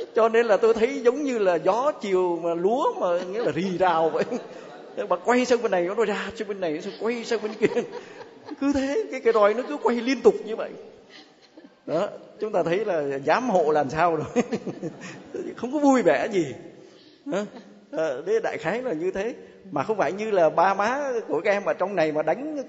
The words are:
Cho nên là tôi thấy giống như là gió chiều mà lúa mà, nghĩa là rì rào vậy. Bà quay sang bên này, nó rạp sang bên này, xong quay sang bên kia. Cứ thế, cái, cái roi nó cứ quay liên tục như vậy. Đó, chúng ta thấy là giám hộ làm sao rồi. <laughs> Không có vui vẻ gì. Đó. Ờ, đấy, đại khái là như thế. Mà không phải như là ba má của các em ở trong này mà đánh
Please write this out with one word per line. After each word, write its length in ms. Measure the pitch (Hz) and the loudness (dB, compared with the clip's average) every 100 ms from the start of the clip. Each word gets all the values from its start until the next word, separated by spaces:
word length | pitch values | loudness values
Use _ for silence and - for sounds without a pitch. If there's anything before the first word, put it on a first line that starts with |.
| - - | -4 2
Cho 140 | 226 | 4
nên 160 | 226 240 | 4 4
là 120 | 190 | 6
tôi 160 | 220 | 4
thấy 280 | 226 233 277 | 4 2 2
giống 220 | 240 269 | 2 2
như 140 | 285 240 | 0 0
là 180 | 190 170 | 2 2
gió 360 | 160 214 285 294 | 2 2 0 -2
chiều 380 | 208 185 180 170 | 0 2 2 0
mà 100 | 170 | -2
lúa 400 | 170 185 247 359 427 | 0 0 2 0 0
mà, 80 | 196 175 | 0 0
nghĩa 200 | 180 202 | -2 -2
là 80 | 214 | -2
rì 260 | 143 190 170 | 0 -2 2
rào 320 | 180 160 160 | 2 4 2
vậy. 160 | 160 - 240 - - - - - - 208 | 0 -2 -4 -8 -16 -18 -18 -14 -8 -4
Bà 60 | 180 | -2
quay 300 | 208 247 247 | 2 2 4
sang 160 | 233 | 2
bên 100 | 214 | 2
này, 120 | 185 | 0
nó 220 | 175 208 214 | 0 0 0
rạp 280 | 196 - - | -2 -6 -8
sang 120 | 196 | -8
bên 120 | 202 | -4
này, 220 | 180 151 | -4 -4
xong 120 | 196 - | -8 -6
quay 220 | 214 240 220 | -4 -4 -2
sang 140 | 220 | -4
bên 100 | 214 | -4
kia. 280 | 220 202 240 190 - - - - - - - | 0 0 0 -4 -8 -14 -18 -20 -18 -14 -4
Cứ 140 | 277 | 0
thế, 300 | 277 269 427 415 | 0 0 -2 -2
cái, 100 | 262 | -2
cái 120 | 240 | 2
roi 200 | 220 208 | 4 4
nó 100 | 220 269 | 2 -4
cứ 100 | 294 | -2
quay 120 | - 240 | 0 0
liên 260 | 233 262 | 0 4
tục 140 | 226 - 196 | 4 4 -2
như 100 | 220 | -6
vậy. 160 | - - - - - - - _ _ - - _ - | -8 -10 -18 -20 -20 -20 -20 _ _ -20 -20 _ -4
Đó, 220 | 156 202 - - - | -2 -2 -6 -16 -8
chúng 120 | 214 | -4
ta 120 | 202 | 0
thấy 220 | 165 175 214 | 0 0 0
là 340 | 170 143 139 | -2 -2 -2
giám 300 | 139 190 254 | 2 2 4
hộ 220 | 185 151 | 2 4
làm 180 | 156 139 | 2 2
sao 260 | 160 175 160 | 2 2 2
rồi. 280 | 139 - - 233 - - 160 | -2 -2 0 -2 -6 -8 -10
<laughs> 640 | - - - - - - - | -10 -16 -16 -12 -10 -8 -8
Không 180 | 240 | -4
có 60 | 302 | 2
vui 220 | 285 262 | 4 6
vẻ 260 | 175 135 180 | 4 2 2
gì. 140 | 202 147 117 - - - - - - - | -2 -2 -6 -16 -20 -20 -20 -20 -18 -6
Đó. 200 | 196 208 233 - - - | -6 -6 -10 -20 -20 -12
Ờ, 300 | - 160 127 | -4 -2 -2
đấy, 180 | 170 220 | 0 0
đại 140 | 170 139 | 0 -4
khái 240 | 160 220 | -4 -4
là 120 | 254 | -4
như 180 | 156 180 | -4 -4
thế. 240 | 190 220 - - - - | -2 -4 -6 -16 -20 -8
Mà 120 | 160 | -4
không 140 | 202 214 | -2 0
phải 140 | 147 | 0
như 200 | 190 220 | -2 0
là 180 | 202 160 | 4 4
ba 240 | 170 180 | 6 4
má 380 | 196 208 269 285 233 - | 4 0 0 -2 -4 -2
của 140 | 147 | -2
các 100 | 196 | 2
em 140 | 202 202 | 0 0
ở 80 | |
trong 220 | - 185 196 | 0 0 2
này 160 | 156 | 2
mà 100 | 151 | 2
đánh 420 | 156 190 294 294 | 0 -2 -4 -6